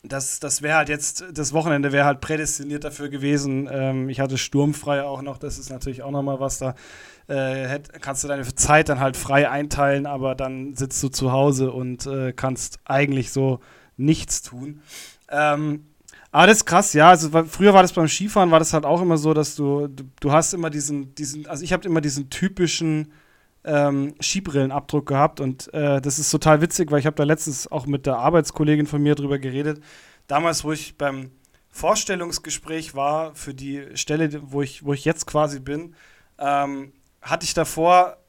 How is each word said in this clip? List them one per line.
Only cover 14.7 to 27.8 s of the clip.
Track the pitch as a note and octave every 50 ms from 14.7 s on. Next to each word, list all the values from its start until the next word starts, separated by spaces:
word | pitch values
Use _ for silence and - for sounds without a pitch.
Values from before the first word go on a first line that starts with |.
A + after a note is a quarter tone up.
| D3 D3 D3+ _ - - - - - _ _ -
Ähm, | C#3+ D3 D3+ D3+ D3 D3 D3+ D3+ D3 D3 - _ _ _ _ - - - - _
aber | - D3+ F3
das | G3 A3 G#3+
ist | -
krass, | - E3+ F#3+ G3+ - -
ja, | D3 D3+ F3
also, | F#3 E3 D#3+ D3+ D3+
weil | E3 E3
früher | D#3+ - - F#3+ G#3 G3
war | F#3+
das | F#3 F3 -
beim | F3+ D#3+
Skifahren, | D3+ - - F#3+ G#3 - G#3 F#3 F3
war | D#3+ D#3+
das | D#3+ - -
halt | D#3 D3+
auch | C#3+ D#3+ E3+
immer | F#3 F3 E3
so, | D#3 D3 D#3 D#3
dass | D3+ D3+ - -
du, | - D3 C#3 C#3 C#3+ D3
du, | C#3+ C3+ C3+ C3+ C3 _ _
du | - C#3
hast | C#3+ D#3+ D#3+ - G3+
immer | F3 E3 D#3+
diesen, | D3 D3 C3+ C#3+ D3 C#3+ C3+ C3 _
diesen, | - D3+ C3 C#3+ D3+ D3
also | D3 E3 C#3 B2
ich | - F#3
hab | F3 F#3
immer | F#3+ E3 D#3+
diesen | D3 D3 C3+ D3 C#3 C3+
typischen, | - - F3+ F#3+ F#3+ - F3+ D#3 - - E3+ D#3+ D#3 D#3 D3+ D3+ _ _ _ _ _ _ _ _ _ _ _
ähm, | - D3+ C#3+ C#3+ C#3+ C#3 C#3 C#3 D3 - _
Skibrillenabdruck | - - - F#3+ F#3+ E3+ C#3 C#3 C3+ C3+ C3+ C#3+ - - - D3 C#3
gehabt | - C#3+ C3+ D3 D#3+ - -
und, | C#3+ C3 B2+ C3 - - -
äh, | D#3 D3 C#3+ C#3 C3+
das | C3 C#3+ C3 -
ist | D3 -
total | - D3+ - D#3+ D3+ D3
witzig, | D#3+ F3 - - F3 D3
weil | D3 D3
ich | C3
hab | D#3 D3
da | - D3
letztens | C#3+ E3 D#3 - D#3 C3+ - - -
auch | - D3+